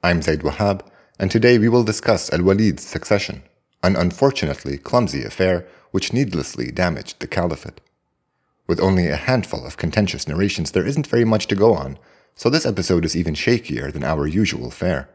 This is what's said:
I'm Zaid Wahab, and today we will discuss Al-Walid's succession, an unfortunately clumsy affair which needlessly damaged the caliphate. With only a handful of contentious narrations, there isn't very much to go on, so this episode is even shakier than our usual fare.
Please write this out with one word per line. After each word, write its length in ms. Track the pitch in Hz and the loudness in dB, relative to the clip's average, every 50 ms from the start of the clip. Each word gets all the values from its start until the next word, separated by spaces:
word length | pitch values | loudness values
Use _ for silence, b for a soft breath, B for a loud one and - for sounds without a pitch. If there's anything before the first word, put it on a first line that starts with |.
| - | 2
I'm 180 | 87 87 85 | 2 0 2
Zaid 200 | 76 - 78 76 | 2 0 -2 0
Wahab, 400 | 78 76 76 - 107 101 98 95 - b b b b b b b | -2 -4 -2 0 0 0 0 -2 -6 b b b b b b b
and 140 | 98 95 | -4 0
today 260 | - 117 107 120 123 117 | 2 4 6 6 6 6
we 120 | 104 117 | 4 4
will 160 | 113 123 117 | 4 4 2
discuss 440 | 104 107 - - - 110 90 - - - | 2 -2 -2 2 0 0 2 0 -2 -2
Al-Walid's 520 | 87 87 92 98 101 110 104 85 - - | 2 4 4 4 4 4 2 2 0 -8
succession, 580 | - - 90 - - 107 101 - - - - - _ _ _ _ _ _ _ | -10 -10 -10 -2 0 0 0 0 -4 -10 -12 -14 _ _ _ _ _ _ _
an 140 | - 90 98 | 0 2 2
unfortunately 800 | - 87 90 85 - 135 139 131 - - 78 71 67 - 69 69 69 | 2 2 0 2 2 2 2 2 2 -4 -4 -4 -6 -6 -8 -8 -8
clumsy 460 | _ - - 123 117 87 69 69 58 | _ 0 0 2 2 0 -4 -6 -8
affair 420 | 53 - - 95 92 92 85 - B B B B B | -8 -2 0 2 2 2 0 -2 B B B B B
which 200 | B 98 - - | B -4 -2 0
needlessly 580 | - 120 139 107 90 82 67 - - - 62 - | 0 0 -2 0 -2 -6 -6 -6 -8 -8 -8 -6
damaged 520 | - - 90 87 85 62 - - - _ | -2 0 0 0 0 -4 -8 -14 -14 _
the 60 | - - | -12 -6
caliphate. 520 | - - 85 87 78 - - 71 - - _ _ _ _ _ _ _ _ _ _ _ _ _ _ _ _ _ - | -4 -2 -2 -2 -4 -6 -10 -16 -18 -18 _ _ _ _ _ _ _ _ _ _ _ _ _ _ _ _ _ -4
With 140 | 87 82 | 0 2
only 260 | 90 95 95 92 87 80 | 2 4 4 4 2 0
a 80 | 71 | -2
handful 500 | 73 - - 127 123 95 - - - - | -2 0 0 0 0 0 -4 -8 -10 -10
of 120 | - - - | -12 -8 -6
contentious 500 | - 85 - 110 104 92 - - - - | -6 -2 0 0 0 0 -2 -6 -6 -6
narrations, 440 | 73 82 98 101 - - 82 - | -2 0 0 0 0 -4 -6 -2
there 140 | - 92 85 | -2 -2 0
isn't 220 | 104 139 147 147 - | 0 -2 -2 -2 0
very 160 | - 120 120 | 2 2 4
much 240 | 113 110 107 - - | 4 2 0 0 -2
to 80 | 104 | 0
go 180 | 95 101 117 107 | 4 6 6 4
on, 240 | 78 69 67 69 - b b b b b b b | 4 -2 -10 -12 -14 b b b b b b b
so 140 | b - - | b 0 0
this 160 | 135 160 - | 2 2 0
episode 400 | - 104 92 87 - 92 87 82 | 0 -2 -2 0 2 2 2 2
is 100 | 98 - | 0 -2
even 180 | 87 87 82 78 | -2 -2 -2 -4
shakier 560 | 76 - - 123 117 - - 76 62 69 71 | -2 0 0 0 0 0 -4 -6 -6 -6 -8
than 140 | - 71 69 | -8 -6 -4
our 240 | 65 80 76 71 76 | -2 -2 0 -2 0
usual 440 | 78 98 110 87 - - 62 62 | 0 0 0 0 -2 -6 -8 -10
fare. 380 | - - 92 90 82 67 67 - _ | -8 -4 -4 -2 -2 -2 -6 -10 _